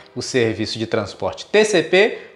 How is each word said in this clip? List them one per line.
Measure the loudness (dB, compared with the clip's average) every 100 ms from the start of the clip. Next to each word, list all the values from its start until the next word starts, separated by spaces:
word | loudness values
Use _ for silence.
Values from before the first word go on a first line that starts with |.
| -16
o | -12
serviço | -2 0 0 0 -4 -4
de | -4
transporte | -2 -4 -6 -6 -6 -2
T | 2
C | 4 2
P | 2 4 2 0 -14